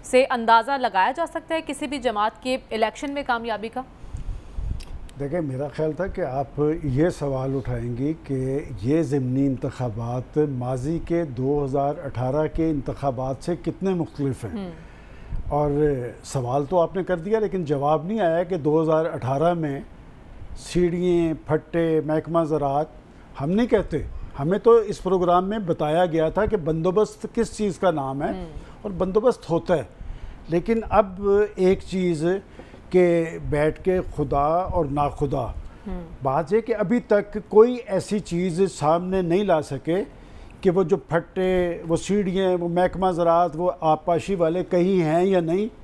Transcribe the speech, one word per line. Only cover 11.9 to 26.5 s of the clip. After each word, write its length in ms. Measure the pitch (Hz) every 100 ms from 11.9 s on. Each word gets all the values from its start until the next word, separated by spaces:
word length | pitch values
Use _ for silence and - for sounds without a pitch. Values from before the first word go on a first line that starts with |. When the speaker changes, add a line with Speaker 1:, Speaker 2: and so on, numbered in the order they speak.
| 156
Speaker 2:
अठारह 480 | 143 120 127 143 156
के 240 | 156 160
इंतखाबात 720 | 147 - 127 143 123 131 135
से 140 | - 175
कितने 380 | - 156 190
मुख्तलिफ 500 | 180 156 - 139 123
हैं। 80 | 107
Speaker 1:
हम्म। 200 | 220 190 160 165 - - - - - -
Speaker 2:
और 200 | 143 147 143 151 135 120 -
सवाल 420 | - 139 123 135 143
तो 120 | 185
आपने 260 | 160 175
कर 120 | 175 175
दिया, 240 | 170 220
लेकिन 240 | 208 185
जवाब 440 | 151 143 143 156 160
नहीं 120 | 220
आया 240 | 180 165
कि 120 | 180 185
दो 260 | 143 156
हज़ार 240 | 160 160 165
अठारह 480 | 156 117 135 165
में 300 | 175 156 139 - - - - - - - -
सीढ़ियाँ, 760 | - 170 175 175 180 175 165 151 -
फट्टे, 520 | 151 - 170 165 156
महकमा 440 | 147 156 151 165
ज़राअत, 460 | 165 151 139 139 160 - - - - -
हम 120 | 139
नहीं 160 | 196 240
कहते, 400 | 214 - 156 - - - -
हमें 220 | 143 196
तो 200 | 233 233
इस 180 | 208 180
प्रोग्राम 460 | 190 185 175 175
में 220 | 185 220 180
बताया 400 | 160 151 160 180
गया 240 | 160 160
था 160 | 170
कि 100 | 214